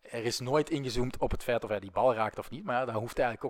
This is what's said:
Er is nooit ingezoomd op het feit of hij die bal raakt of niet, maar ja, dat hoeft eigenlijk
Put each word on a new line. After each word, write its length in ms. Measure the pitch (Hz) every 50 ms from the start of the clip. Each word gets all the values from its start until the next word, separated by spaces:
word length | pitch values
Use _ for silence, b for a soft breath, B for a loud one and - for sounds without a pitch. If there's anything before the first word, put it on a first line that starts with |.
Er 220 | - - - 117 110
is 160 | 120 110 -
nooit 300 | 123 123 139 156 147 -
ingezoomd 480 | 165 143 135 127 113 123 123 127 - -
op 120 | 139 127
het 120 | - -
feit 220 | - - 120 113 -
of 60 | 104
hij 100 | 107 98
die 100 | 98 98
bal 240 | 90 101 117 131 113
raakt 240 | 110 110 104 - -
of 120 | - -
niet, 140 | 117 151 214
maar 100 | 185 123 123
ja, 60 | 131
dat 100 | 120 110
hoeft 240 | 107 117 117 - -
eigenlijk 260 | 131 120 113 - -